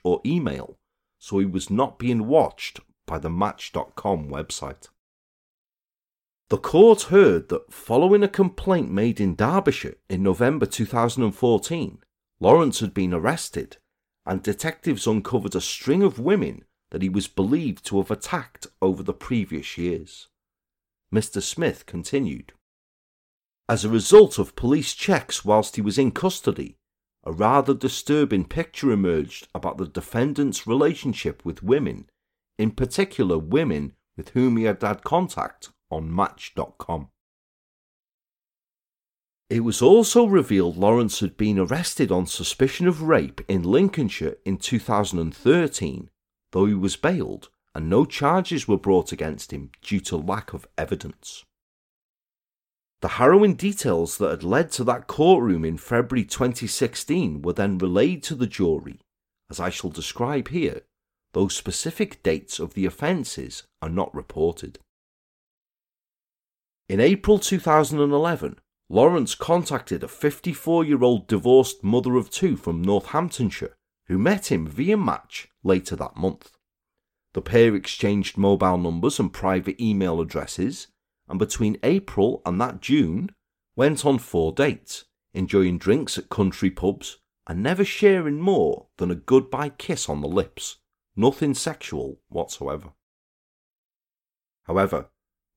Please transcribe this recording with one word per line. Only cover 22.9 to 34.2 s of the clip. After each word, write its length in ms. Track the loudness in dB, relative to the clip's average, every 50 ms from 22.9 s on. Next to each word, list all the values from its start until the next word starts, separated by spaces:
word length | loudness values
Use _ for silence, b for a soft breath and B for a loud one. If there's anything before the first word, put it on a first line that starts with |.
| _ _ _ _ _ _ _ _ _ _ _ _ _ _ _
"As 180 | -4 -2 -2 0
a 40 | 0
result 500 | 0 0 4 8 10 10 10 10 6 -2
of 160 | -4 -4 -4
police 400 | -4 0 0 2 0 0 -4 -8
checks 500 | -4 0 0 0 0 0 -4 -10 -4 0
whilst 300 | 2 4 4 2 0 -2
he 80 | -4 -2
was 160 | 0 2 2
in 100 | 2 0
custody, 720 | 0 -2 -2 -2 -2 -2 -4 -4 -4 -4 -6 -12 -14 _ _ _ _ _ _ _ _ _ -12
a 80 | -8
rather 440 | -2 0 2 4 4 4 4 2 0
disturbing 680 | 0 -2 -6 -6 -4 -2 0 2 2 2 2 2 0 -2
picture 480 | -2 -4 -6 -6 -6 -6 -2 0 0
emerged 560 | 2 2 2 2 0 0 -2 -4 -8 -18 -18 -14 -12
about 240 | -8 -8 -8 -6
the 100 | -6 -8
defendant's 800 | -8 -8 -10 -8 -4 -2 -2 -2 0 0 -2 -2 -2 -4 -6 -4
relationship 800 | -2 0 2 2 0 0 -2 -6 -6 -6 -6 -6 -8 -8 -8 -8
with 160 | -10 -10 -4
women, 480 | -2 0 0 0 0 -2 -6 -10 -14 _ _ _ _ _ _ _ _ _ _
in 140 | -2 -2 -2
particular 640 | -2 -2 -4 -4 -2 -2 -2 -2 -2 -2 0 0 0
women 580 | -2 -2 0 0 0 0 0 -2 -4 -6 -8 -12 _ _ _ _
with 120 | -18